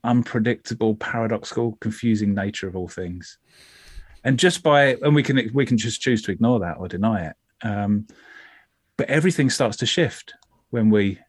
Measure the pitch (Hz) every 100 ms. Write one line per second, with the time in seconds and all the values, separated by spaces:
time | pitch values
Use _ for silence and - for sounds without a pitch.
0 | 120 120 117 123 110 113 - 113 113 107
1 | - 120 110 110 - - 117 107 110 107
2 | 117 107 104 98 98 - 98 92 87 -
3 | 90 90 - - _ _ - - - -
4 | - - 131 131 180 170 156 143 139 123
5 | 143 147 - 135 110 131 127 120 113 -
6 | - 113 107 87 113 120 85 85 90 90
7 | 110 104 80 - _ _ 110 101 101 104
8 | 107 - - - - _ _ _ _ -
9 | - 151 180 165 135 - 120 - 120 -
10 | 160 - - - _ _ _ 120 107 107
11 | 101 90